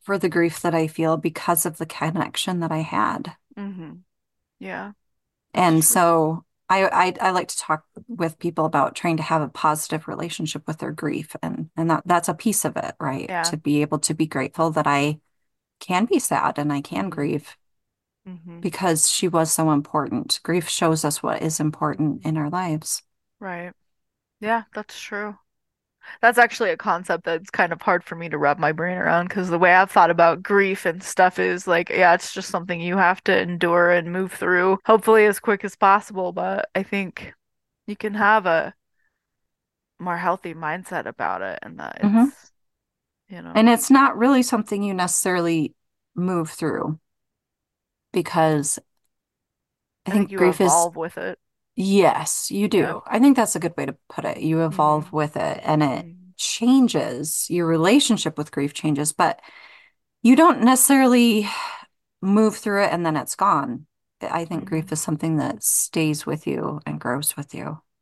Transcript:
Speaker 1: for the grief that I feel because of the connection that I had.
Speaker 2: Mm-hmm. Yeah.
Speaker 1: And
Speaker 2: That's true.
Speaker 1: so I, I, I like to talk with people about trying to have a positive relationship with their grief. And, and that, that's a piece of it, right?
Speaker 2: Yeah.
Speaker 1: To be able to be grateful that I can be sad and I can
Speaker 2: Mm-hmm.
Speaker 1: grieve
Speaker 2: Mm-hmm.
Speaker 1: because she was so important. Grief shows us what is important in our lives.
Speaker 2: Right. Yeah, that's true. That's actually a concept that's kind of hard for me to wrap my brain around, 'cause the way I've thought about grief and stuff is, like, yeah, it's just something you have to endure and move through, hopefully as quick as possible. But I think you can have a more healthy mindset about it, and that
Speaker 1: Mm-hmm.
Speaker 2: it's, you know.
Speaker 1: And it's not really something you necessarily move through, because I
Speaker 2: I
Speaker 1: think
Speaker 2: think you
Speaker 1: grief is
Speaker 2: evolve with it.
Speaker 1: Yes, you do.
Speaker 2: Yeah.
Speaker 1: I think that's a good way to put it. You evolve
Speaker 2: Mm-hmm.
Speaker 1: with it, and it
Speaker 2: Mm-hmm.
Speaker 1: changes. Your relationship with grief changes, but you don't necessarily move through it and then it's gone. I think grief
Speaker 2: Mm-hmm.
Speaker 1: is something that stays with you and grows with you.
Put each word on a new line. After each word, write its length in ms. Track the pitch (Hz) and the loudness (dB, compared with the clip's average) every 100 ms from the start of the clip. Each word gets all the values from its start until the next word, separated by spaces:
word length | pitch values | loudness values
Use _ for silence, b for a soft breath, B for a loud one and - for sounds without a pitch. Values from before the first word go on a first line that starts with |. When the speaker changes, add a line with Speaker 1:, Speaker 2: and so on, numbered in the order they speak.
Speaker 1:
for 160 | - 196 | -4 -2
the 120 | 185 | 0
grief 320 | 165 170 - | 2 0 0
that 120 | 175 | -2
I 140 | 165 156 | 0 0
feel 300 | - 160 160 | 0 0 0
because 480 | 165 - - 170 170 | -2 -4 -2 -2 -2
of 120 | 160 | -6
the 80 | 160 | -10
connection 720 | - 156 170 - - - 180 | -6 -4 -2 -4 -6 -4 -4
that 100 | 165 | -2
I 80 | 160 | -4
had. 560 | 160 - - - 175 - _ - | -4 -2 -2 -2 -8 -16 _ -14
Speaker 2:
Mm-hmm. 340 | 202 185 156 170 _ _ _ _ _ - | -12 -12 -16 -18 _ _ _ _ _ -18
Yeah. 340 | 190 180 196 - _ _ _ _ _ | -12 -10 -12 -16 _ _ _ _ _
Speaker 1:
And 300 | - 180 160 | 0 4 4
Speaker 2:
That's 40 | 160 | 4
true. 160 | 196 | 4
Speaker 1:
so 400 | 170 165 156 165 - _ - | 4 4 2 -2 -10 _ -2
I, 160 | 190 190 | 0 2
I, 260 | 175 185 - | 2 0 0
I 100 | 185 | 0
like 160 | 180 175 | 0 -2
to 80 | - | -6
talk 280 | - 156 _ - - | -4 -4 _ -20 -12
with 320 | 175 165 - | -4 -4 -4
people 260 | 170 165 160 | -6 -2 0
about 300 | 151 131 - | 0 0 -2
trying 220 | 170 160 | -2 -2
to 60 | |
have 180 | 151 160 | 0 -2
a 80 | 151 | -2
positive 580 | - 156 156 - 156 160 | -2 0 0 -4 -6 -6
relationship 600 | 151 170 - 156 - - | -8 -8 -6 -8 -8 -10
with 120 | 156 | -8
their 120 | - | -8
grief. 440 | 156 151 - 156 - | -6 -6 -6 -8 -10
And, 280 | 165 - 160 - | -10 -8 -8 -4
and 120 | 165 | 0
that, 140 | 156 180 | 0 2
that's 240 | 175 - | 0 0
a 40 | |
piece 320 | 160 226 196 - | -4 -2 -2 -2
of 120 | - | -4
it, 180 | - - | -8 -6
right? 300 | 147 135 - | -6 -6 -6
Speaker 2:
Yeah. 140 | 180 | -6
Speaker 1:
To 140 | 165 156 | -4 -4
be 240 | 151 147 | 0 0
able 180 | 147 156 | 0 -2
to 140 | - | -2
be 140 | 156 160 | -2 -2
grateful 440 | 139 131 - 160 | -4 -4 -2 0
that 160 | 156 143 | 0 0
I 320 | 143 147 151 _ _ _ _ _ - | 2 0 -4 _ _ _ _ _ -16
can 260 | - 180 233 | -4 -2 0
be 140 | 339 | 0
sad 400 | - 151 - - | 0 0 -2 -2
and 140 | 147 | -2
I 80 | 143 | -4
can 280 | 143 190 196 | -6 -6 -6
Speaker 2:
Mm-hmm. 20 | |
Speaker 1:
grieve 460 | 156 147 147 - - _ _ _ _ _ _ 190 | -4 -4 -4 -8 -20 _ _ _ _ _ _ -20
Speaker 2:
Mm-hmm. 340 | 175 175 170 | -18 -18 -10
Speaker 1:
because 480 | 175 - 180 156 - | -8 -2 0 2 0
she 180 | - 185 | 0 0
was 240 | 165 160 | 2 0
so 200 | - 160 | 0 2
important. 680 | 147 147 156 139 120 - - | 2 0 -4 -2 -4 -4 -6
Grief 240 | - 175 165 | -2 -4 -2
shows 360 | - 165 156 151 | 0 0 2 0
us 160 | - | -4
what 180 | - - | -4 -4
is 180 | 160 156 | -4 -2
important 640 | 151 156 151 143 151 131 160 | -2 -2 -4 -2 -2 -2 -4
in 120 | 160 | -4
our 120 | 147 | -4
lives. 540 | 180 180 156 - - - _ _ _ | -4 -4 -6 -6 -10 -10 _ _ _
Speaker 2:
Right. 340 | 190 175 175 - _ _ _ _ _ _ | -12 -10 -12 -18 _ _ _ _ _ _
Yeah, 220 | 208 233 220 | -4 -4 -4
that's 260 | - 214 - | -12 -14 -14
true. 360 | - 202 208 208 _ _ _ _ _ _ B B | -10 -8 -8 -12 _ _ _ _ _ _ B B
That's 160 | 233 240 | 4 6
actually 340 | 233 - 208 | 4 2 -2
a 60 | 160 | -2
concept 480 | 214 175 180 170 165 | -2 -2 -2 -4 -2
that's 240 | 165 190 | -6 -4
kind 220 | - 175 | -2 -2
of 80 | 165 | -2
hard 220 | - 175 | 0 -2
for 120 | - 165 | -2 -12
me 140 | 170 | -8
to 80 | 151 | -2
wrap 220 | 143 143 | 0 2
my 120 | 151 | 0
brain 260 | 156 175 180 | -2 -4 -2
around, 320 | - 170 175 | 0 0 0
'cause 200 | 190 185 | -4 -2
the 100 | 170 | 2
way 140 | 175 | 6
I've 180 | 185 190 | 6 6
thought 180 | 202 170 | 6 4
about 320 | 170 165 165 | 6 4 4
grief 420 | 185 202 196 185 180 | 0 2 2 0 -4
and 180 | 170 | -6
stuff 360 | - - 180 185 | -4 2 2 2
is, 280 | 185 180 190 | -2 -2 0
like, 220 | 170 175 | 0 0
yeah, 240 | - 180 | 4 4
it's 200 | 180 - | 4 0
just 160 | - - | -10 -8
something 300 | 180 180 170 | -6 -6 -6
you 160 | 175 190 | -2 2
have 260 | 180 180 - | 2 2 2
to 120 | 185 | 2
endure 520 | 180 175 175 170 175 | 0 -2 2 4 4
and 200 | 175 165 | 2 -2
move 200 | 180 185 | -6 -8
through, 460 | - 180 180 185 190 - | -6 0 2 2 0 4
hopefully 400 | 220 226 220 214 | 4 6 6 6
as 140 | 196 | 2
quick 240 | - 196 202 | -2 -4 -4
as 100 | - | 0
possible. 560 | 196 202 - 190 180 | 2 2 0 -8 -6
But 360 | 180 185 196 - 190 | -6 -6 -4 -4 -6
I 80 | |
think 500 | 196 202 190 - - - _ _ _ _ - | -4 -6 -6 -10 -16 -20 _ _ _ _ -14
you 80 | 208 | -8
can 180 | 214 208 | -6 0
have 300 | 208 220 185 | 2 2 2
a 280 | 165 - - _ _ _ _ _ _ _ _ _ _ _ - | 0 -2 -10 _ _ _ _ _ _ _ _ _ _ _ -12
more 180 | 180 175 | -8 -4
healthy 360 | 175 185 175 | -2 -2 -4
mindset 520 | 165 156 175 185 - - | -10 -8 -8 -8 -8 -8
about 340 | - 87 90 | -6 -6 -4
it, 180 | 95 - | -6 -10
and 180 | - 82 | -14 -14
that 200 | 73 - | -14 -2
Speaker 1:
Mm-hmm. 220 | 208 220 269 | 2 4 4
Speaker 2:
it's, 220 | - _ _ _ _ _ _ _ _ _ | 0 _ _ _ _ _ _ _ _ _
you 120 | 175 | -18
know. 100 | 85 214 | -4 4
Speaker 1:
And 140 | 226 | 6
it's 200 | 233 - | 6 6
not 280 | 269 277 - | 6 6 4
really 260 | 247 269 | 4 4
something 400 | 247 226 214 202 | 2 -2 -2 -4
you 100 | 202 | -4
necessarily 800 | 185 180 - 190 180 170 165 147 _ _ _ _ - | -2 -2 -2 0 0 0 0 -2 _ _ _ _ -6
move 340 | 180 175 160 | -2 -2 -4
through, 480 | - 160 - - 156 _ _ _ _ _ _ _ _ _ _ _ | -6 -4 -4 -4 -8 _ _ _ _ _ _ _ _ _ _ _
because 680 | 175 170 170 160 151 143 - - _ _ _ _ _ _ _ _ _ _ _ - | -6 -2 2 2 2 -2 -6 -10 _ _ _ _ _ _ _ _ _ _ _ -2
I 60 | |
Speaker 2:
I 20 | |
Speaker 1:
think 80 | 202 | -2
Speaker 2:
think 100 | 196 | 0
you 60 | - | 2
Speaker 1:
grief 240 | 180 170 | 2 4
is 60 | 185 | 4
Speaker 2:
evolve 280 | 165 170 165 | 4 2 -2
with 220 | 165 - | -10 -8
it. 220 | 185 - _ _ _ - | -10 -10 _ _ _ -6
Speaker 1:
Yes, 720 | 190 196 160 - 156 - - | 2 4 6 4 -2 -6 -6
you 180 | 196 202 | -2 0
do. 120 | 196 | 2
Speaker 2:
Yeah. 200 | 147 156 - | 0 -4 -4
Speaker 1:
I 140 | 226 | 4
think 160 | 277 254 | 6 6
that's 200 | 214 175 | 2 -2
a 40 | |
good 160 | 165 156 | -4 -6
way 80 | 139 | -8
to 100 | - - | -8 -14
put 160 | - - | -8 -6
it. 120 | - | -4
You 260 | 156 160 165 | 0 2 0
evolve 420 | 156 151 151 151 | 2 2 2 -2
Speaker 2:
Mm-hmm. 80 | 156 | -4
Speaker 1:
with 200 | 151 - | -2 -2
it, 220 | - - | -4 -4
and 200 | - 151 | 0 2
it 220 | 147 - 170 | 2 -2 -8
Speaker 2:
Mm-hmm. 240 | 180 180 - | -18 -20 -10
Speaker 1:
changes. 1080 | - - 233 269 240 151 - 123 156 - - | -8 0 4 6 4 2 -4 -6 -6 -6 -2
Your 180 | 175 165 | 0 2
relationship 720 | 165 175 269 - 214 180 - | 4 6 4 4 2 -2 -6
with 140 | 151 | -6
grief 220 | - 143 | -4 -4
changes, 380 | - 156 143 151 | -2 -2 0 0
but 280 | - 165 - B B B B B B _ _ | 0 0 0 B B B B B B _ _
you 120 | 233 269 | 6 8
don't 260 | 339 - | 6 6
necessarily 880 | 233 262 - 277 262 247 240 214 202 B B B B _ _ _ | 4 4 6 6 6 6 6 4 0 B B B B _ _ _
move 360 | 190 202 220 208 | 2 4 4 2
through 260 | 214 202 202 | -2 0 2
it 60 | |
and 120 | 170 170 | 0 0
then 100 | 151 | -2
it's 200 | 151 - | -4 -2
gone. 500 | 196 156 127 120 - _ _ _ | 2 2 0 -8 -14 _ _ _
I 240 | - 170 165 | -6 -6 -6
think 200 | 165 190 | -8 -4
grief 200 | 160 160 | -4 -4
Speaker 2:
Mm-hmm. 80 | |
Speaker 1:
is 80 | 151 | -6
something 360 | - 156 165 156 | -4 -2 0 0
that 260 | 131 226 | -2 -4
stays 640 | - - - - 156 147 - | -2 -2 -2 -2 0 -2 -4
with 220 | 151 - | -6 -6
you 340 | 135 - 151 151 | -6 -6 -8 -10
and 120 | 151 | -8
grows 380 | 120 131 151 - | -4 -4 -6 -8
with 160 | 143 | -10
you. 260 | 139 143 156 _ _ | -12 -12 -14 _ _